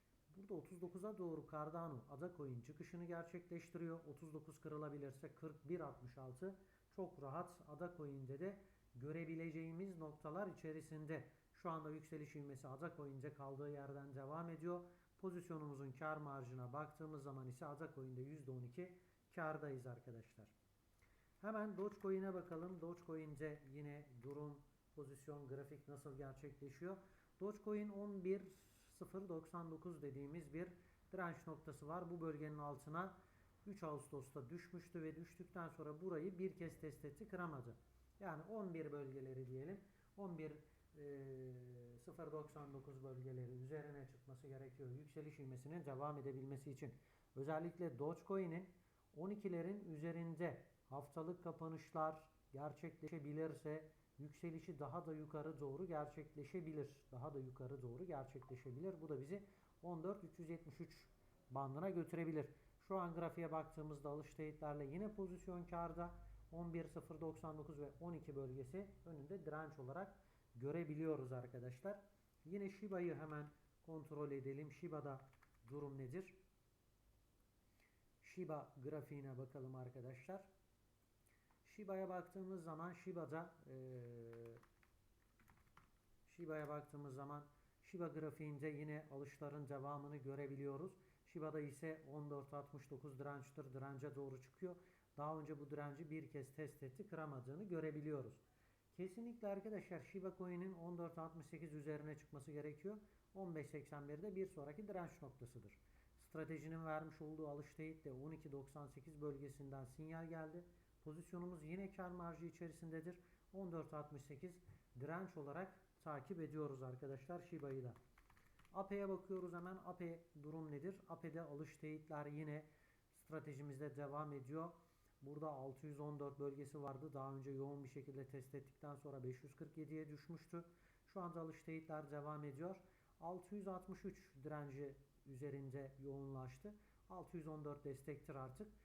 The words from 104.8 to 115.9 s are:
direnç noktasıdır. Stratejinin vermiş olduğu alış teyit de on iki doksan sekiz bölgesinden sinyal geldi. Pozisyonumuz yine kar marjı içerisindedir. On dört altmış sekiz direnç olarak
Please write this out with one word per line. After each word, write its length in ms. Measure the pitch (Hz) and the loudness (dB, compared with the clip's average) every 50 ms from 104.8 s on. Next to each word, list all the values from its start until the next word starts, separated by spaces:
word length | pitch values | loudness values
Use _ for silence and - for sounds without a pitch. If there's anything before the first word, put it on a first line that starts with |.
| 208 214 | -2 0
direnç 340 | 196 180 170 - - - | 2 2 0 0 -2 -6
noktasıdır. 560 | 147 131 127 - 120 117 - 120 101 101 - - - - - - - - - - - - | -8 -8 -6 -6 -8 -6 -6 -8 -10 -10 -14 -16 -20 -20 -20 -20 -20 -20 -20 -20 -12 -4
Stratejinin 580 | - 160 156 156 160 156 147 160 160 160 160 | -2 0 0 0 0 0 0 0 0 2 2
vermiş 360 | 160 156 156 156 160 156 - | 4 4 4 2 0 -4 -4
olduğu 260 | 156 151 156 156 156 147 | -4 -2 0 0 0 0
alış 260 | 143 147 147 - - | 0 -2 -4 -4 -4
teyit 300 | - 156 160 156 160 - | -4 -2 -2 -4 -4 -4
de 80 | 147 | -4
on 200 | 127 127 139 156 | -4 -2 -2 -4
iki 200 | 160 156 - 151 | -4 -4 -4 -4
doksan 340 | 135 139 135 139 - 151 143 | -4 -4 -4 -6 -6 -6 -6
sekiz 340 | 135 - 135 131 165 156 147 | -6 -8 -10 -10 -10 -4 0
bölgesinden 640 | 147 147 139 135 143 139 135 - 139 135 135 135 135 | 0 0 2 0 -2 -4 -4 -6 -4 -4 -2 -4 -4
sinyal 440 | 123 - - 156 156 165 165 165 160 | -4 -6 -6 -4 -2 -2 -2 -2 0
geldi. 360 | 165 160 160 156 165 175 175 - - - - - - - - | 0 -2 -2 -2 -4 -6 -8 -10 -14 -20 -20 -20 -20 -8 -6
Pozisyonumuz 600 | 156 151 170 170 - - 175 175 180 180 156 151 | -4 -4 -4 -4 -2 0 0 0 0 0 -2 0
yine 300 | 151 175 190 196 190 - | 0 0 0 0 0 0
kar 160 | - 185 180 | -2 0 0
marjı 360 | 180 180 170 170 160 151 170 | 0 0 0 0 0 0 -2
içerisindedir. 720 | 165 160 - 170 165 160 - 170 165 160 160 156 180 175 - - - - - - - | -2 -2 -2 -2 -4 -2 -4 -2 -2 0 0 0 -2 -4 -4 -10 -18 -20 -20 -18 -8
On 200 | - 190 196 180 | -4 -2 0 2
dört 220 | 170 160 156 156 156 | 2 0 0 0 0
altmış 300 | 151 147 - 151 135 131 | -2 -2 -2 -4 -6 -6
sekiz 280 | - 147 131 185 180 170 - - - - - - - - 123 | -6 -6 -4 -4 -6 -6 -10 -14 -16 -16 -16 -18 -12 -6 -2
direnç 360 | 135 147 165 180 190 185 - | 0 2 2 2 2 0 -2
olarak 360 | 160 143 143 143 170 196 185 - - - - | -2 -2 0 0 0 0 -2 -4 -10 -20 -20